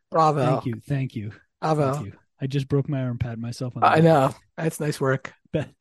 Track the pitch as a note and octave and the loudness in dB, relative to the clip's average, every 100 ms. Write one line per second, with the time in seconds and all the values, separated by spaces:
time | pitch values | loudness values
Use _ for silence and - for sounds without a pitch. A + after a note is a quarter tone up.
0 | _ E3 D#3 D3 B2 C3 B2+ A2 - C#3 | _ 2 2 4 2 0 -2 -6 -4 -4
1 | C3 A#2+ G#2 G2+ _ _ D#3+ D#3 C#3 C#3+ | -4 -6 -10 -12 _ _ -2 0 0 -2
2 | G2+ - _ _ C3+ C#3 C3+ C#3+ C3+ C#3 | -8 -14 _ _ -6 -4 0 -2 0 -4
3 | B2+ A#2+ B2 A2+ A#2 A#2+ B2+ B2 D#3 D#3+ | -4 -4 -6 -6 -10 -8 -8 0 2 6
4 | E3 D#3 C3+ - _ - D#3+ - D3+ C#3 | 6 6 4 0 _ -8 -6 -4 -4 -2
5 | C3+ B2+ - - _ D#3+ - _ | 0 -2 -4 -20 _ -6 -6 _